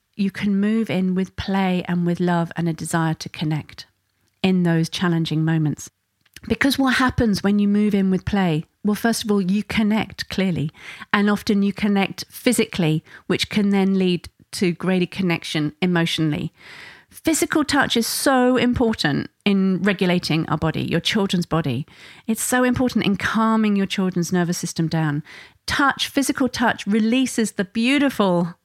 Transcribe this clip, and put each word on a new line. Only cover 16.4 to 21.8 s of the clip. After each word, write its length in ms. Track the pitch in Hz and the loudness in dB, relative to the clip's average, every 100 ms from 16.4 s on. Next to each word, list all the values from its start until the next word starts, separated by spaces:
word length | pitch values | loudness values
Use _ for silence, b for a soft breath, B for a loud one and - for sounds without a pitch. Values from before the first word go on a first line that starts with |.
| 160 B B B B B B | -6 B B B B B B
Physical 540 | - - 320 339 320 | -6 -2 0 0 0
touch 320 | 285 294 233 240 | 2 2 2 0
is 100 | 226 | -2
so 520 | - - 262 247 254 | 0 2 4 4 4
important 720 | 247 240 233 220 - - - _ - | 2 2 0 0 0 -2 -4 _ -2
in 360 | 196 190 185 | 2 2 2
regulating 600 | 196 190 185 175 - 160 - | 0 0 2 0 0 -2 0
our 80 | 156 | -2
body, 240 | 160 143 | -2 -2
your 180 | 127 165 | -2 -2
children's 460 | - 220 196 180 165 | 0 0 0 -2 -2
body. 400 | 160 156 120 | -2 -2 -4